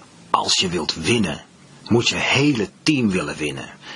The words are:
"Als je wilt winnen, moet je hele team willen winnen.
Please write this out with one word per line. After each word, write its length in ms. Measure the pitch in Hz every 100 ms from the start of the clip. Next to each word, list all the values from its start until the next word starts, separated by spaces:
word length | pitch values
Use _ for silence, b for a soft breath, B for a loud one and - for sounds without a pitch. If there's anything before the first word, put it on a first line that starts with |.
| B - -
"Als 280 | - - -
je 80 | 92
wilt 260 | - -
winnen, 500 | 85 80 117 90 67 - - - - -
moet 200 | 117 -
je 60 | -
hele 540 | - 131 147 120 92 -
team 280 | - 143 110
willen 260 | 92 73 76
winnen. 340 | 76 67 - - B